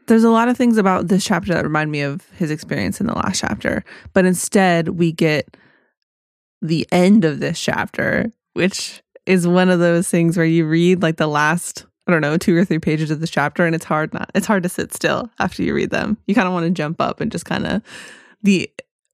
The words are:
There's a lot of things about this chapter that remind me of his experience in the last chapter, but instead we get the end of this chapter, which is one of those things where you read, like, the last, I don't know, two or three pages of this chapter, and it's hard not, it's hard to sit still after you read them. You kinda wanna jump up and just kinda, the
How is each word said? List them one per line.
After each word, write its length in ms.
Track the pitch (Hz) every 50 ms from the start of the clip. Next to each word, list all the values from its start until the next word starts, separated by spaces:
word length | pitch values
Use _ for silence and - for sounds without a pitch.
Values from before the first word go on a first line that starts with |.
| -
There's 160 | - 226 226 226
a 60 | 226
lot 160 | 226 226 233
of 80 | 247 247
things 220 | - 247 240 226
about 320 | 220 190 190 185 185 180 165
this 160 | 202 190 -
chapter 280 | - 190 170 196 196 165
that 120 | 165 -
remind 260 | 151 151 151 156 151
me 80 | 151 147
of 220 | 143 139 143 - - _ -
his 140 | - 175 147
experience 500 | 156 156 - - - - 101 - - -
in 60 | -
the 60 | - -
last 260 | - - - 185 -
chapter, 420 | - - 214 208 - - - - - - - - - - -
but 100 | 196 185
instead 640 | 185 185 - - - - 202 190 185 170 165 160 -
we 220 | - 165 175 165
get 460 | 160 - 170 156 151 143 - _ _ - _ _ _ _ _ _ _ _ _ _ _ _ _ _ _ _ _ _ _ -
the 260 | - 156 165 156 - -
end 340 | - 180 180 190 208 226 160
of 140 | 156 143 -
this 200 | 143 147 170 -
chapter, 720 | - - - - - - - - - - - - - 226 - _ _ _ -
which 480 | - 165 196 - - - - - - _ _ - - -
is 220 | - 190 180 170
one 220 | 175 175 185 185 185
of 100 | 180 170
those 300 | 175 170 170 170 185 -
things 260 | - 170 170 165 160
where 80 | 170 165
you 200 | 160 165 170 160
read, 360 | 156 160 165 170 180 185 175
like, 160 | 175 160 160
the 100 | - 160
last, 580 | 151 147 147 151 151 165 175 - - - - - _ _ _ -
I 40 | -
don't 100 | 175 156
know, 160 | 151 147 156
two 180 | 180 - - 170
or 80 | 170 190
three 140 | - 160 160
pages 320 | - 160 151 151 160 147
of 80 | 156 147
this 100 | 160 165
chapter, 360 | - 147 143 147 - - 175
and 100 | 165 165
it's 100 | 160 -
hard 280 | - 160 156 156 - -
not, 160 | - - - -
it's 120 | 208 -
hard 160 | - 214 190 165
to 60 | 185
sit 240 | - - - - -
still 360 | - - - - - 247 226 _ -
after 240 | - 185 - - -
you 100 | - 73
read 180 | - - -
them. 260 | - - - - 214 - _
You 80 | - 202
kinda 160 | 247 185 180
wanna 200 | 185 175 165 170
jump 280 | 185 165 151 151 170 -
up 220 | - - - -
and 100 | 147 -
just 140 | - 175 -
kinda, 360 | - - - - 78 - 208 - - - - - - - - - _ _ _ -
the 260 | 196 190 165 - - _ - - _ _ _ _ _